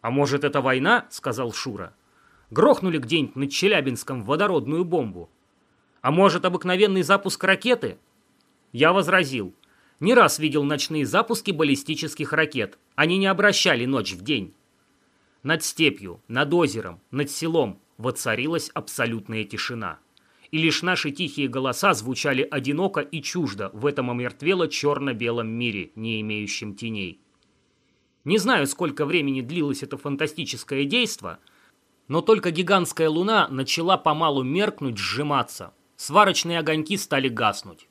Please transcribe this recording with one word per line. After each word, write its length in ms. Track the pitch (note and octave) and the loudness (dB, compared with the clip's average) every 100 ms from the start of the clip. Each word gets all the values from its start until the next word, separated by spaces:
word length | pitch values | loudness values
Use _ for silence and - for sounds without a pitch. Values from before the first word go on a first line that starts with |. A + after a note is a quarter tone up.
"А 100 | A2+ | 0
может, 320 | C3+ C#3+ C#3 | 0 2 2
это 180 | C#3+ C#3+ | 0 0
война?" — 460 | C3 B2+ D3+ A#3 - | 2 2 4 2 0
сказал 440 | - C#3 A#2 A#2+ | -8 -6 -4 -4
Шура. 420 | - C3+ G2 F2 _ _ _ _ _ _ | -6 -8 -8 -12 _ _ _ _ _ _
"Грохнули 460 | A2 - - F#3+ D#3+ | 4 4 6 2 -2
где-нибудь 380 | A#2+ E3 C3 B2+ | 0 0 0 -4
над 160 | C#3 | -4
Челябинском 720 | - F3 F3 C3+ A#2+ - C3 | 0 2 2 0 -4 -6 -8
водородную 600 | G#2 D3+ G#3 E3 A#2 D#3+ | -2 0 2 0 0 -2
бомбу". 460 | F3+ E3+ A#2 F2+ E2+ _ _ _ _ _ _ _ | 0 -2 -2 -8 -16 _ _ _ _ _ _ _
"А 100 | B2+ | 0
может, 320 | D#3+ F#3+ E3 | 6 4 4
обыкновенный 580 | F#3 F3 F3+ F#3 G#3 F#3+ | 0 -2 -2 2 4 4
запуск 400 | E3 G3 F3+ - | 4 2 2 -2
ракеты?" 540 | - F#3+ B3 A#3+ A#2 F2 _ _ _ _ _ _ _ | 2 2 2 0 0 -8 _ _ _ _ _ _ _
Я 180 | A#2 D3+ | 2 4
возразил. 640 | F#3+ E3 F#3 D3 C3 F#2+ - _ _ _ _ | 6 4 2 2 -2 -6 -10 _ _ _ _
"Не 140 | F3 | 4
раз 240 | A#3+ F3+ - | 8 6 4
видел 260 | D#3 D3 | 0 2
ночные 420 | C#3+ D3+ - D#3 B2+ | 0 -2 -2 -2 0
запуски 460 | E3 A3+ A#3+ - | 0 0 -2 -2
баллистических 840 | D#3 D#3 C3+ - D3+ D#3 - C#3 | 0 2 2 -2 -6 -6 -6 -4
ракет. 440 | D3+ D3+ B2+ G2+ - _ - | -2 -2 -2 -6 -8 _ -2
Они 220 | D#3 F#3 | 0 2
не 100 | G3 | 2
обращали 580 | F#3+ G3+ - F#3 C3 B2+ | 4 4 4 2 2 2
ночь 280 | C3+ G2 | 0 -2
в 80 | F#2 | -8
день". 320 | G2+ C3+ F#2 _ _ _ _ _ _ _ _ _ | -4 -4 -4 _ _ _ _ _ _ _ _ _
Над 200 | C3 D#3+ | -2 -2
степью, 580 | - - D#3 - G2 E2+ _ | -2 2 2 2 -12 -16 _
над 260 | A#2+ D3 | -2 2
озером, 460 | F3 D3 G#2+ F#2+ F2 _ | 2 2 0 -10 -14 _
над 220 | C3 C#3+ | -6 -4
селом 480 | - D#3+ E3 A#2 F#2+ _ - | -4 0 2 2 -2 _ -8
воцарилась 720 | A#2+ B2 B2 A2 C#3 E3 - | -6 -4 -2 -2 -2 -4 -4
абсолютная 720 | - - - A#2 A2+ G2+ A2 G#2 | -10 -10 -4 -2 -4 -6 -8 -6
тишина. 540 | A2 - A#2+ F#2+ D#2 _ _ _ _ _ | -8 -8 -8 -10 -10 _ _ _ _ _
И 60 | D#3 | 0
лишь 240 | D#3+ D3+ | 0 2
наши 300 | F3 F3+ D3+ | 0 -2 -2
тихие 360 | C#3 E3+ - C3+ | -4 -6 -2 -4
голоса 460 | B2+ C3 A#2+ G3 | -2 -4 2 2
звучали 520 | G#2+ A2+ B2+ D3 C3 D3 | 2 -2 -2 0 0 0
одиноко 480 | C#3+ A#2+ C#3+ F#3+ E3 | -2 -2 -2 0 -2
и 220 | - E3 | -4 -8
чуждо 480 | - F3+ C#3+ G2+ G2 | -6 -4 -4 -4 -10
в 120 | G#2+ C#3 | -2 -2
этом 260 | C#3 B2 | -2 -2
омертвело 560 | A#2+ B2 - D3 F#3 D#3+ | -2 -6 -4 0 2 0
чёрно-белом 800 | - C#3+ C#3+ C#3 A2+ A#2 A#2 A2 | 0 0 0 -2 -2 -2 -2 -4
мире, 440 | A2+ A#2+ G2+ F2+ - | -4 -4 -4 -8 -8
не 240 | A2 A2 | -6 -4
имеющем 560 | G#2+ G#2+ G#2 - A2 G2+ | -4 -6 -6 -8 -10 -8
теней. 480 | A2+ G#2+ F#2 - _ _ _ _ _ _ _ _ _ _ C#3 | -8 -6 -8 -10 _ _ _ _ _ _ _ _ _ _ 0
Не 120 | G#3 | 0
знаю, 300 | G3 A3+ C#3 | 4 2 2
сколько 380 | - F3 C#3 A#2+ | -2 -4 -2 0
времени 360 | E3+ C#3 C3 | 0 0 -2
длилось 420 | B2 E3+ C#3+ C#3 | -4 -2 -2 -2
это 140 | C3+ B2+ | -6 -8
фантастическое 880 | D3 C#3 D3+ D#3 D3+ B2 - C#3 C#3+ | -6 -2 -4 -4 -8 -8 -6 -4 0
действо, 540 | A#3 A#3+ - F2+ D#2+ _ _ _ _ _ _ _ | 0 0 -4 -10 -12 _ _ _ _ _ _ _
но 140 | D3+ | -2
только 300 | D#3+ A3 F#3 | 4 4 2
гигантская 580 | D#3+ F3+ G3 E3 - D#3+ | -2 2 2 2 0 0
луна 380 | D#3 F#3+ A3 D#3+ | 2 2 2 2
начала 480 | C3+ C3 - E3 F#3 | -2 -2 -2 2 2
помалу 460 | E3 D3+ E3 C#3 | 2 2 2 2
меркнуть, 540 | B2+ E3 G#3 - C#3 G#2+ | 0 0 0 -2 -6 -4
сжиматься. 760 | F#2+ G#2 D3 C#3+ F3+ - F#2 _ _ _ | -4 -4 0 0 0 -8 -16 _ _ _
Сварочные 600 | - E3+ G3+ F3 E3+ E3+ | 0 6 6 4 -2 -2
огоньки 380 | D#3 D#3 D#3 G3 | 0 -2 0 -4
стали 320 | - C#3 C3 | 0 0 0
гаснуть. 580 | A2+ A2 - F#2+ E2 _ | 0 0 0 -10 -20 _